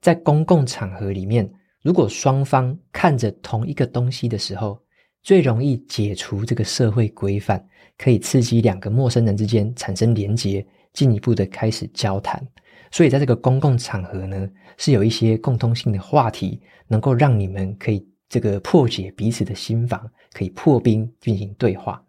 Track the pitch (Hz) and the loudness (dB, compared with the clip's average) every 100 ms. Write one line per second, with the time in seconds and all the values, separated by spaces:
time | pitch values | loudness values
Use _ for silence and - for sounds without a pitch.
0 | - 170 - 151 156 175 127 - 98 92 | 2 2 2 2 4 2 2 -4 -8 -6
1 | 101 98 95 117 98 - _ _ 143 180 | -6 -6 0 0 0 -6 _ _ 0 2
2 | 113 - 147 135 139 131 127 151 _ - | 2 0 0 0 2 0 0 -6 _ -2
3 | 180 135 113 - - 110 120 143 123 123 | 0 2 -2 -4 -6 -6 -4 -2 -2 0
4 | 123 123 123 110 - 95 107 101 _ _ | -4 -2 -4 -4 -6 -6 -8 -8 _ _
5 | _ _ - 196 135 113 139 127 - - | _ _ 2 4 4 2 0 -2 -4 -4
6 | 104 95 - 101 110 117 104 - 120 104 | -4 -4 -6 -6 -4 -2 -2 0 2 2
7 | 107 - 98 101 - 95 - _ _ _ | 0 -2 -2 -2 -2 -4 -4 _ _ _
8 | - 113 - 135 120 117 113 95 101 110 | 2 2 2 2 4 4 2 0 -2 0
9 | 131 120 113 101 107 113 104 123 - 92 | 2 2 2 2 2 0 0 -6 -8 0
10 | 113 110 101 110 98 98 - _ _ - | 2 2 0 -2 -2 -4 -6 _ _ 0
11 | 135 104 - 113 95 - 110 107 - - | 2 2 0 0 0 -2 -4 -4 -8 -4
12 | 104 98 - - 135 _ _ _ - - | -4 -4 -6 -8 -10 _ _ _ -16 2
13 | 160 135 139 117 - 131 143 120 - 104 | 4 4 2 2 2 2 2 0 -2 -8
14 | 92 95 95 98 95 - - _ - 127 | -8 -8 -8 -6 -8 -10 -20 _ 0 4
15 | 107 113 113 110 - 120 117 117 - 101 | 2 2 2 2 0 0 0 0 -2 -4
16 | - 147 117 - 95 - _ _ _ 107 | 0 0 0 -2 -8 -8 _ _ _ 0
17 | 135 120 143 113 95 98 95 107 - 104 | 2 2 4 4 0 -4 -6 -6 -4 -4
18 | - _ _ 120 110 101 - 175 123 - | -4 _ _ -2 -2 -2 0 0 0 -2
19 | 92 - 101 120 98 101 - 113 120 101 | -10 -4 -4 -2 -6 -6 -4 -2 -2 -4
20 | 113 _ _ - 92 - - 131 110 110 | -10 _ _ -8 -8 -2 2 2 4 2
21 | 110 _ - 101 101 101 117 - - - | 0 _ -4 -4 -4 -2 -2 -2 -8 -12